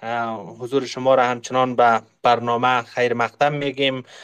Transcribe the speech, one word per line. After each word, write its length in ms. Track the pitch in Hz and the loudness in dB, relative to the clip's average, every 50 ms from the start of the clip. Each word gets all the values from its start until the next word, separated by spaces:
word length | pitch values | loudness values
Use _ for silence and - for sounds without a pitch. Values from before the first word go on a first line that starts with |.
اه، 560 | 113 113 120 117 117 113 113 104 95 85 - | -10 -6 -4 -4 -4 -4 -6 -10 -12 -14 -14
حضور 280 | 113 123 117 135 135 123 | -12 -10 -2 -2 -2 -2
شما 300 | 117 - 127 127 131 131 | -2 -8 -2 2 2 4
را 80 | 127 120 | 4 4
همچنان 520 | 123 123 120 - - 127 131 131 127 123 | 2 0 -4 -8 -4 0 0 0 0 2
به 260 | 117 120 117 113 110 - _ _ _ - | 4 4 4 4 2 -2 _ _ _ 2
برنامه 580 | 120 120 117 117 120 117 113 123 127 127 120 | 2 2 2 2 -2 -2 0 2 2 0 0
خیر 320 | 113 - - 127 123 120 117 | -2 -4 -4 -2 0 0 0
مقدم 400 | 120 117 110 - - 143 147 147 | 0 -2 -4 0 0 0 0 0
می‌گیم. 500 | 143 143 139 123 139 139 135 131 127 123 - - - | -2 -6 -6 -4 -2 -2 -2 -2 -4 -10 -14 -20 -20